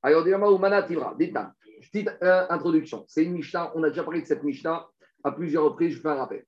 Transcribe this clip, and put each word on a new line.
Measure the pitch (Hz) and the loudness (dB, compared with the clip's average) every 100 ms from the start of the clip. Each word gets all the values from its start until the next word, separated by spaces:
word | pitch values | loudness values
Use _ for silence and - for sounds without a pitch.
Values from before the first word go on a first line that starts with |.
Alors, | 135 160 | 4 4
dis-moi, | 165 196 208 | 4 2 4
ou | 190 | 4
Mana | 196 202 | 4 2
Tibra, | 175 165 120 - | 0 -4 -4 -4
détail. | 175 123 95 _ _ - _ | -4 -4 -8 _ _ -20 _
Petite, | 208 202 - | -6 -6 0
euh, | 180 185 180 | 4 4 2
introduction. | 165 165 160 - 104 - | -2 2 0 0 -12 -6
C'est | 151 | -2
une | 170 | 0
Mishnah, | 180 143 175 160 160 | -2 -6 -6 -6 -2
on | |
a | 160 | -2
déjà | 160 | -2
parlé | 151 165 | -4 -6
de | - | -4
cette | 151 | -4
Mishnah | 147 135 160 170 - _ _ _ | -4 -4 -4 -6 -8 _ _ _
à | 143 | -8
plusieurs | 143 165 160 | -6 -2 2
reprises, | 151 - 165 | 2 2 -2
je | 143 | -2
fais | 185 | -4
un | 139 | -4
rappel. | 131 98 | -4 -10